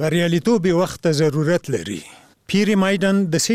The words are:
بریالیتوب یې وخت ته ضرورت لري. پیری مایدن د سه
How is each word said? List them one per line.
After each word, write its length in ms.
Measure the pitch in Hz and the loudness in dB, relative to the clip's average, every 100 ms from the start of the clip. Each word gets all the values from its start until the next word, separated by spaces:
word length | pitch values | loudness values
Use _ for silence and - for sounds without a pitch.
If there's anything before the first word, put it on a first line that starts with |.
بریالیتوب 600 | 156 165 175 170 - 233 180 | -2 0 0 0 0 0 2
یې 80 | 170 | 0
وخت 180 | 185 - | 0 -2
ته 180 | 170 147 | -2 2
ضرورت 520 | 156 143 151 175 - 117 | 0 0 0 -2 -2 -6
لري. 280 | 85 90 - - - _ - | -6 -10 -12 -20 -20 _ -4
پیری 240 | 196 208 202 | 0 2 2
مایدن 360 | 190 196 196 196 185 | 2 0 0 0 0
د 100 | 160 | 0
سه 100 | - | 0